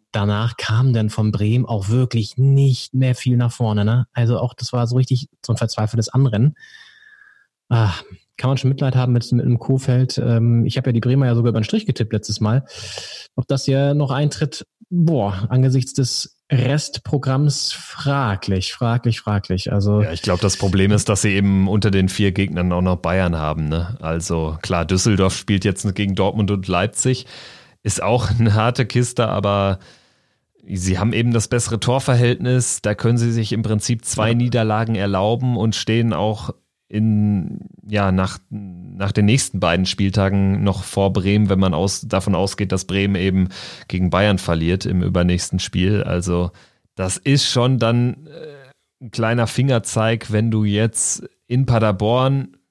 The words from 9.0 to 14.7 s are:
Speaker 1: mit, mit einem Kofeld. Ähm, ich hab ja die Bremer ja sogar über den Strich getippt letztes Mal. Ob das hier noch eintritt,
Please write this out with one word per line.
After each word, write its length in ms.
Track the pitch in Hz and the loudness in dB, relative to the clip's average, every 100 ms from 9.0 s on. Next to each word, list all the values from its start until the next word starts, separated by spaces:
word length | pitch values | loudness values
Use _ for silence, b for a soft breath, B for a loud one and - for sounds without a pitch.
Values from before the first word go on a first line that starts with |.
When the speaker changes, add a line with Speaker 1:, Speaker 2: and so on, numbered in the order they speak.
| 127 | 2
Speaker 1:
mit, 180 | 120 117 | 0 2
mit 140 | 120 123 | 0 2
einem 140 | 120 | 0
Kofeld. 580 | - 131 - 123 131 - | 0 0 2 2 0 0
Ähm, 480 | 120 117 117 117 117 | 0 2 4 4 2
ich 120 | 131 | 0
hab 80 | 127 | 0
ja 60 | |
die 80 | 117 | 0
Bremer 260 | 120 135 127 | 2 2 2
ja 100 | 117 | 2
sogar 140 | 117 | 2
über 80 | 110 | 0
den 20 | |
Strich 220 | 104 220 214 | 0 -2 -2
getippt 260 | - 107 | -2 -2
letztes 300 | 107 - 101 | -2 -4 -2
Mal. 240 | 107 123 B B B B B B B - | 0 0 B B B B B B B -8
Ob 100 | 131 | -4
das 160 | 135 | -2
hier 300 | - 135 139 | 0 2 2
noch 180 | 147 139 | 2 0
eintritt, 540 | 135 147 - 151 - - | 0 -2 -2 -4 -6 -16